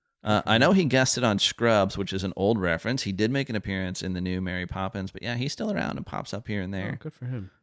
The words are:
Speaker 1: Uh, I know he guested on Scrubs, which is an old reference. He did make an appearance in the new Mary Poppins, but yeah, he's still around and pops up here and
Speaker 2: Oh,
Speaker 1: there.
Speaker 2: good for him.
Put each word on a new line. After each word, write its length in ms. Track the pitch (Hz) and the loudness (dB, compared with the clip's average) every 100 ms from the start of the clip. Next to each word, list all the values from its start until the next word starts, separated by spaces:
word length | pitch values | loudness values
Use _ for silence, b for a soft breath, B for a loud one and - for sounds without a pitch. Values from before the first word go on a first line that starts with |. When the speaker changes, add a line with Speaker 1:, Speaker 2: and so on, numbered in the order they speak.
| _ _ | _ _
Speaker 1:
Uh, 200 | - 107 - | 0 2 4
I 120 | 113 | 6
know 160 | 147 | 6
he 100 | 196 | 6
guested 400 | 151 131 131 - | 4 4 4 2
on 160 | 120 98 | 2 4
Scrubs, 580 | - - 117 107 98 - | 2 2 4 4 4 0
which 140 | 95 | -4
is 140 | 95 98 | -2 -4
an 80 | - | 0
old 240 | 98 113 | 2 4
reference. 440 | 90 82 104 135 | 2 0 0 -2
He 100 | 101 | -2
did 180 | 92 110 | 0 2
make 180 | 139 135 | 0 -2
an 60 | 110 | -4
appearance 460 | 101 95 92 90 | -4 -4 -4 -4
in 80 | 92 | -4
the 80 | 90 | -2
new 220 | 90 92 | -2 -2
Mary 260 | 90 90 87 | -2 -4 -6
Poppins, 440 | 92 95 101 95 | -6 -6 -4 -8
but 120 | - | -8
yeah, 120 | 113 120 | -6 -4
he's 180 | 135 | -4
still 180 | - 220 | -4 -4
around 240 | 196 - - | -2 -4 -6
and 100 | - | -8
pops 280 | - - | -8 -8
up 120 | 98 - | -8 -6
here 160 | 104 | -4
and 140 | 92 98 | -4 -4
Speaker 2:
Oh, 20 | |
Speaker 1:
there. 200 | 98 - | -6 -8
Speaker 2:
good 140 | 156 | -10
for 100 | - 123 | -12 -8
him. 260 | 127 92 - | -8 -10 -16